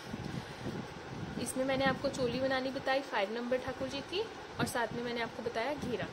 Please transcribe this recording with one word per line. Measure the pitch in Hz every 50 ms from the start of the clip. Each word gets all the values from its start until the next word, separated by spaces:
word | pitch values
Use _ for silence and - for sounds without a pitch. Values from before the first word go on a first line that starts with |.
| - - - - - - - - - - - - - - - - - - - - - - - - - - - - -
इसमें | 240 - 254 262
मैंने | 269 269 262 269
आपको | 269 262 262 - 277
चोली | 262 - 262 240 233 254
बनानी | 262 262 269 262 254 269
बताई | 254 269 - 269 269 269
फ़ाइव | 285 - - 226 202 196 220
नंबर | 240 240 240 247 254 254
ठाकुर | 254 254 254 269 262
जी | 262 277 269 -
की | - 370 453 - - - - - - -
और | 233
साथ | 226 - 247 233 220 -
में | 233 240
मैंने | 240 233 240 233
आपको | 226 - - 226
बताया | 233 226 226 226 269 302
घेरा | 277 - 240 240 185 170 156